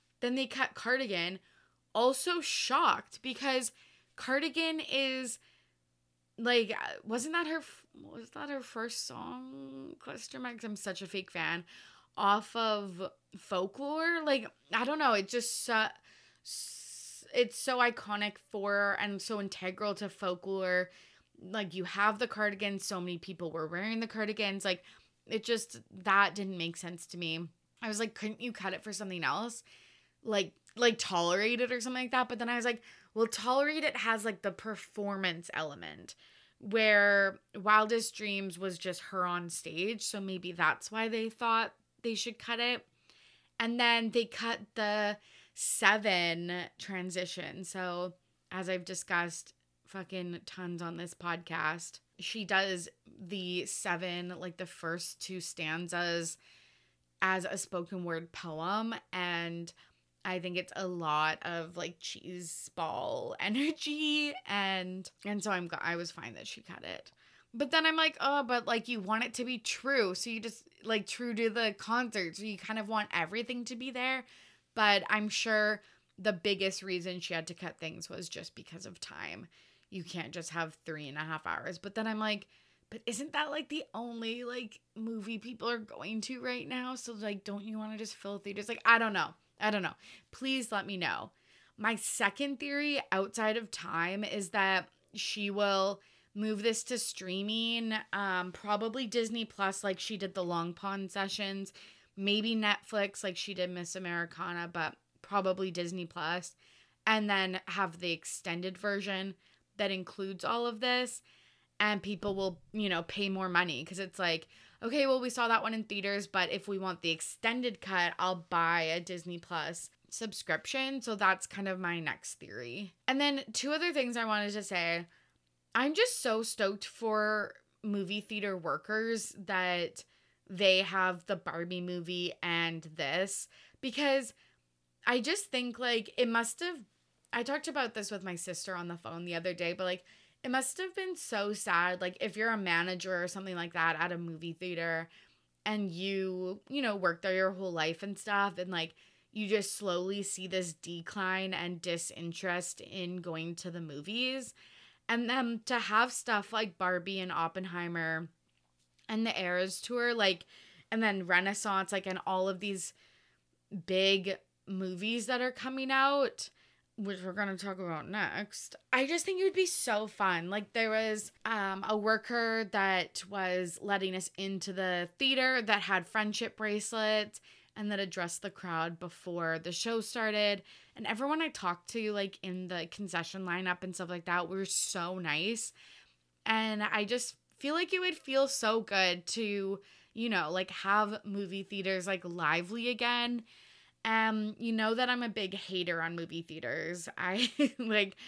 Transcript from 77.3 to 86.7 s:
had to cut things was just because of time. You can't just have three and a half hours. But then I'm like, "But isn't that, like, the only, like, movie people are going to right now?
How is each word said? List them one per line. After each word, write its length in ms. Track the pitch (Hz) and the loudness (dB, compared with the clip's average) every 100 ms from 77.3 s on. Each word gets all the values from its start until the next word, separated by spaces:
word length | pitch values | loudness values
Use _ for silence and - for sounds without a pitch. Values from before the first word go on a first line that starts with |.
had 140 | 165 160 | -4 -4
to 80 | |
cut 240 | 170 180 - | -8 -10 -8
things 320 | 160 170 165 | -8 -8 -10
was 180 | - 170 | -10 -8
just 280 | - 165 - | -10 -12 -14
because 300 | - 170 190 | -18 -16 -14
of 120 | 175 | -14
time. 480 | - 76 85 92 170 _ - _ _ | -14 -10 -10 -10 -14 _ -20 _ _
You 140 | 190 | -12
can't 300 | 170 180 147 | -8 -8 -8
just 180 | 170 165 | -10 -8
have 260 | 165 160 - | -4 -6 -8
three 220 | - 151 147 | -10 -10 -8
and 100 | 147 | -8
a 40 | |
half 260 | 156 156 - | -6 -6 -4
hours. 320 | - - 175 | -4 -4 -8
But 160 | 202 | -8
then 140 | 220 220 | -4 -2
I'm 100 | 214 | -2
like, 300 | 214 208 - _ _ _ _ | -2 -2 -6 _ _ _ _
"But 120 | 220 - | -10 -6
isn't 280 | 220 294 | -6 -2
that, 180 | 294 311 | -2 -2
like, 160 | 302 277 | -2 -4
the 160 | 302 - | -6 -6
only, 480 | 208 240 233 226 240 | -8 -8 -6 -4 -4
like, 380 | 240 247 220 - _ 226 | -6 -6 -8 -12 _ -8
movie 420 | 226 226 202 220 | -6 -4 -6 -6
people 320 | 233 247 233 | -8 -6 -2
are 80 | 233 | -4
going 440 | 208 - 175 220 | -6 -10 -6 -4
to 180 | 208 254 | -4 -6
right 260 | 247 247 | -4 -4
now? 300 | - | -4